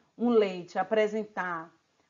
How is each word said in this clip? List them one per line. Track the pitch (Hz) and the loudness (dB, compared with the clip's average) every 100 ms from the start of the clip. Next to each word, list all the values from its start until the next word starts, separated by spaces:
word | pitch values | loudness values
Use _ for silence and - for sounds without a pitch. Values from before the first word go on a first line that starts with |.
| _ - | _ -4
um | 240 | 2
leite | 226 202 180 170 196 | 4 4 0 -8 -6
apresentar | 185 220 214 220 214 - 180 165 170 _ _ _ | 0 2 2 0 -8 -8 -6 -8 -10 _ _ _